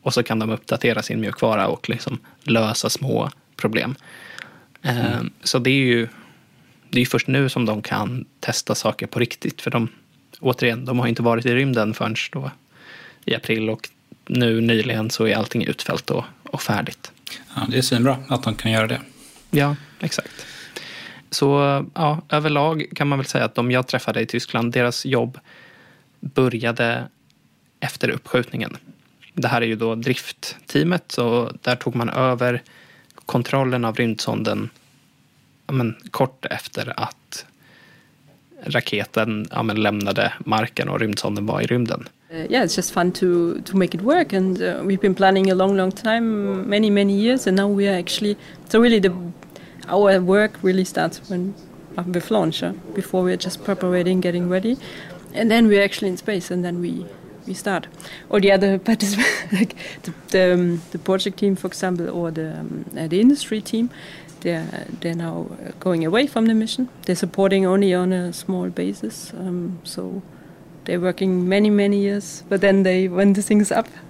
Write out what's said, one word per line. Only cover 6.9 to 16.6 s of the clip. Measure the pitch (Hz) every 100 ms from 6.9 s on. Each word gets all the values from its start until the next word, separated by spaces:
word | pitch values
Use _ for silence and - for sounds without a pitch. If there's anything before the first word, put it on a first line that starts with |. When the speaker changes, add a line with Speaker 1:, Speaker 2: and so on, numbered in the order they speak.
| 123
Speaker 1:
är |
först | 127 120 -
nu | 135 135
som | 131
de | 113 107
kan | - 101 104 127 - _
testa | - - -
saker | - 110 - -
på | 107
riktigt. | 120 - - -
För | -
de, | 120 117 - _ _ _ -
återigen, | 131 123 123 113
de | 127 123
har | 123
inte | 117
varit | 120 117
i | 123
rymden | 120 139 120 107
förrän | 110 117 110 -
då | - 135 - _ _ - - - -
i | -
april | 113 - 113 110
och | 110 - _ _ - -
nu | 123 117 113
nyligen | 117 113 123 113 110
så | - 110
är |
allting | 107 - 120
utfällt | - - - - -
och, | - - -
och | - -